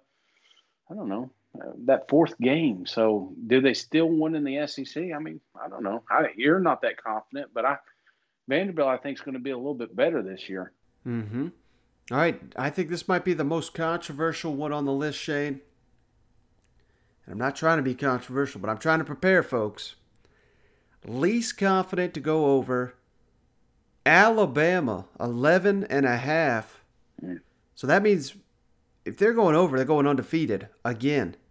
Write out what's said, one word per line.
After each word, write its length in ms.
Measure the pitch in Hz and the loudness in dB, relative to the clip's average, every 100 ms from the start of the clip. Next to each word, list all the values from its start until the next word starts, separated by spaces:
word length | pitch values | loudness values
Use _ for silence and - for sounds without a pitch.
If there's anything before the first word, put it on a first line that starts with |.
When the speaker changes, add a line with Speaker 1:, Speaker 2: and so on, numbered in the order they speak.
| _ _ _ _ _ _ _ _ - | _ _ _ _ _ _ _ _ -16
Speaker 1:
I 20 | |
don't 140 | 208 123 | -10 -6
know, 220 | 104 131 _ _ - | -6 -8 _ _ -16
uh, 120 | - - 120 | -16 -4 2
that 240 | 131 - | 2 2
fourth 280 | 151 156 - | 2 2 0
game. 460 | 123 156 151 92 90 | 0 2 0 -2 -4
So 480 | 117 110 104 92 - 113 | 0 2 0 -4 -8 2
do 140 | 131 | 4
they 120 | 135 | 4
still 340 | 113 - 156 165 | 0 -2 0 2
win 260 | 160 156 156 | 2 0 -2
in 80 | |
the 140 | 139 139 | -2 -4
S 200 | 143 - | -6 -8
E 80 | 131 | -10
C? 280 | 151 180 | -8 -8
I 60 | 151 | -8
mean, 200 | 156 160 _ - | -10 -14 _ -16
I 100 | - | -14
don't 140 | - | -8
know. 200 | 101 117 - | -6 -6 -2
I, 180 | 123 151 101 | 0 0 0
you're 240 | 135 185 | 2 4
not 220 | 165 131 | 2 0
that 200 | 117 - | -2 -4
confident, 500 | 113 107 - 139 139 | -6 -8 -8 -12 -8
but 120 | 117 131 | -2 -2
I, 120 | 139 - _ _ _ _ _ - | -2 -8 _ _ _ _ _ -4
Vanderbilt, 420 | 147 196 156 135 | -2 -2 0 0
I 80 | 123 | 0
think, 200 | 143 131 | -4 -10
is 60 | |
gonna 160 | 143 131 | -10 -8
be 120 | 131 | -8
a 60 | 123 | -6
little 160 | 139 | -6
bit 220 | 127 113 98 | -8 -6 0
better 260 | 135 143 | 0 0
this 280 | 95 92 - | -4 -10 -10
year. 220 | 95 90 _ _ _ 123 | -10 -10 _ _ _ -8
Speaker 2:
Mm-hmm. 400 | 117 104 120 165 - _ _ _ _ - | -6 -6 -6 -8 -10 _ _ _ _ -6
All 60 | 127 | 0
right, 240 | 165 - - - | 0 -2 -10 -8
I 140 | 139 | -6
think 200 | 185 156 | -4 -4
this 180 | 170 - | -4 -2
might 160 | 175 | -2
be 100 | 180 | 0
the 100 | 156 | -2
most 300 | 143 165 - | 0 -2 -4
controversial 840 | - 165 170 - 143 165 156 165 139 | -4 -4 -4 -6 -4 -4 -4 -6 -4
one 180 | 151 | -4
on 120 | 147 139 | -2 -2
the 60 | |
list, 280 | 139 151 139 | -2 -2 -6
Shane. 420 | - 147 147 135 - _ _ _ _ _ _ _ _ _ _ _ _ _ _ _ - | -4 -2 -4 -6 -14 _ _ _ _ _ _ _ _ _ _ _ _ _ _ _ -14
And 60 | |
I'm 40 | 98 | -6
not 160 | 131 139 | -4 0
trying 220 | 160 160 | 2 2
to 60 | |
be 120 | 131 123 | 0 -2
controversial, 640 | 139 123 - 131 135 98 | -2 -2 -2 -4 -4 -4
but 100 | 104 | -6
I'm 80 | 113 | -2
trying 220 | 160 160 | 0 0
to 60 | 156 | 0
prepare 360 | 143 185 185 | -2 2 4
folks. 520 | - 120 107 - - - _ _ _ _ _ _ _ _ _ _ 113 | 2 -2 -2 -6 -16 -18 _ _ _ _ _ _ _ _ _ _ -10
Least 520 | 123 175 233 233 - | -2 0 0 -2 -2
confident 560 | 196 190 185 180 180 | 2 2 0 -2 -4
to 60 | 151 | -4
go 280 | 143 156 143 | 0 2 4
over, 480 | 135 123 123 127 - _ _ _ _ _ _ _ _ _ _ 135 | 4 2 -2 -2 -8 _ _ _ _ _ _ _ _ _ _ 6
Alabama, 1000 | 170 220 220 175 139 165 180 127 92 - - | 8 8 6 2 2 2 2 0 -4 -8 -6
eleven 680 | 120 120 147 180 196 196 - | -4 0 4 4 4 2 0
and 200 | 139 135 | 2 2
a 120 | 120 | 2
half. 640 | 131 160 147 113 - - _ _ _ - | 0 2 2 0 -4 -16 _ _ _ -14
Speaker 1:
Mm. 160 | - - - _ _ - | -12 -12 -14 _ _ -6
Speaker 2:
So 120 | 127 | 2
that 160 | 185 | 4
means 320 | 208 185 131 - _ _ _ _ _ _ - | 4 2 0 -12 _ _ _ _ _ _ -10
if 120 | 110 | 0
they're 160 | 214 | 2
going 220 | 226 185 156 | 4 6 6
over, 200 | 180 131 | 4 2
they're 80 | 131 | 2
going 220 | 151 143 | 4 4
undefeated 600 | 135 - 165 131 95 101 _ | 2 0 0 0 -2 -6 _
again. 520 | 120 110 139 143 87 - _ | -6 -2 0 0 0 -6 _